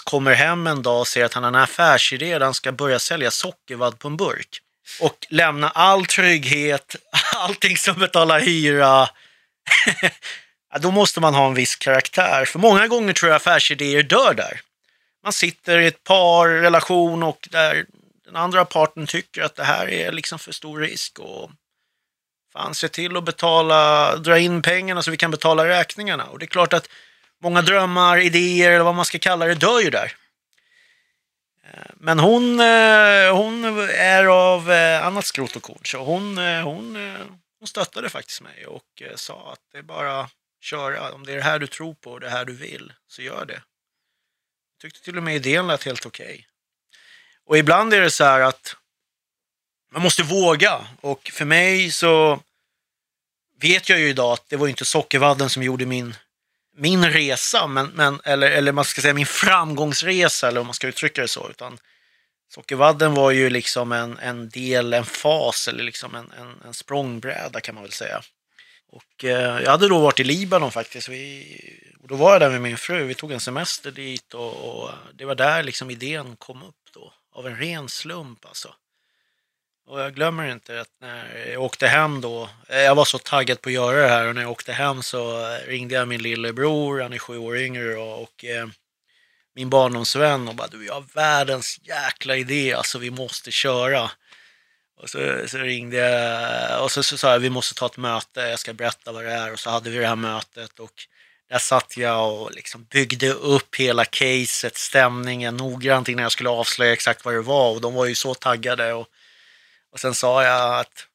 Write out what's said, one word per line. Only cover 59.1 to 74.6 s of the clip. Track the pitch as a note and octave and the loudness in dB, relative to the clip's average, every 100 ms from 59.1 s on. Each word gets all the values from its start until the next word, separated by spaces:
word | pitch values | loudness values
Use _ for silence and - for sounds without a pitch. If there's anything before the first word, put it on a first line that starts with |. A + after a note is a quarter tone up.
min | C#3+ C#3 | 0 -2
framgångsresa, | - G3+ F#3 D#3+ C#3+ D3+ C3+ E3+ F#3 E3+ - B2 | 0 4 4 2 -4 -4 -2 -2 2 2 2 -2
eller | A#2+ | -2
om | A#2+ | -6
man | |
ska | B2 C3 | -8 -8
uttrycka | - D#3 - | -4 -4 -4
det | A#2 | -6
så, | - - | -6 -10
utan | - B2 A#2+ _ _ _ _ _ _ _ | -16 -18 -18 _ _ _ _ _ _ _
sockervadden | C#3 - C3 D3 D3 D#3 | -20 -8 2 4 4 0
var | C#3+ C3+ | 4 4
ju | C3 C3 | 4 2
liksom | B2 - B2+ A#2+ | 0 -4 -4 -4
en, | A#2+ A#2+ A#2 | -4 -6 -10
en | B2 A#2+ A2+ | -12 -10 -14
del, | B2+ B2+ B2 A#2+ | -10 -2 -2 0
en | A#2+ | -2
fas, | A2+ - D3+ D#3 B2 - A#2+ | -4 -4 0 0 0 -4 -6
eller | A#2+ | -8
liksom | A#2+ - B2 | -10 -12 -16
en, | A#2+ A#2+ - | -16 -18 -20
en, | B2 A#2+ | -20 -20
en | A#2+ | -20
språngbräda | - - C#3+ C3+ A#2 B2+ - C#3 A#2+ | -18 -8 -6 -6 -8 -10 -10 -10 -12
kan | - | -14
man | G#2+ | -16
väl | G2+ | -16
säga. | - - - - _ _ _ _ _ _ | -12 -10 -10 -14 _ _ _ _ _ _
Och, | B2 _ _ | -20 _ _
eh, | B2+ B2 B2 A#2+ | -4 -2 -2 -2
jag | B2+ | 2
hade | D#3 G3+ | 4 4
då | F3 | 4
varit | D3 C3 | 4 2
i | |
Libanon | C3 E3+ G3 F#3 C3+ | 0 -2 0 0 0
faktiskt. | A#2 A2+ B2 B2+ | -6 -12 -14 -14
Vi, | C3 C#3 C#3 C#3 - - - _ _ | -14 -16 -18 -20 -20 -20 -20 _ _
och | - | -10
då | C3+ | 4
var | E3+ | 6
jag | F#3+ | 8
där | C#3+ | 6
med | B2+ | 2
min | A#2+ A#2 | -4 -6
fru. | - F3 | -6 -6
Vi | C3 | -6
tog | B2+ D#3 | -8 -10
en | B2 | -10
semester | B2 C3+ F3 - C#3+ | -8 -8 -8 -8 -12
dit | C3+ C3+ B2+ _ | -14 -12 -12 _
och, | A#2+ A#2 - | -14 -14 -12